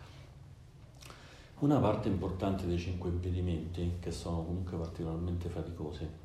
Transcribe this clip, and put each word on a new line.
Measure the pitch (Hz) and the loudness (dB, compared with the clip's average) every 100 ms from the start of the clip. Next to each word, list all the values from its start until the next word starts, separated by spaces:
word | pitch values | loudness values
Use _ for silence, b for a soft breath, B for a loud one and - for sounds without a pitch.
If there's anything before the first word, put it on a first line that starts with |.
| B B B B - - - - - - - B B B B - | B B B B -16 -18 -18 -18 -18 -16 -16 B B B B 2
Una | 143 135 | 6 8
parte | 98 107 113 | 8 6 4
importante | 92 92 - 98 95 85 | 2 2 0 2 2 2
dei | 87 | 2
cinque | 92 87 90 | 2 0 0
impedimenti, | 85 90 90 90 82 82 87 87 87 | 0 2 2 2 2 0 0 0 0
che | 87 | -2
sono | 80 87 85 | -4 -2 -2
comunque | 80 87 90 87 | 0 -2 -2 -2
particolarmente | 82 - 82 82 87 87 87 | -4 -2 -2 0 0 0 0
faticosi | 82 78 - 76 69 80 - | -2 -4 -4 -4 -4 -6 -6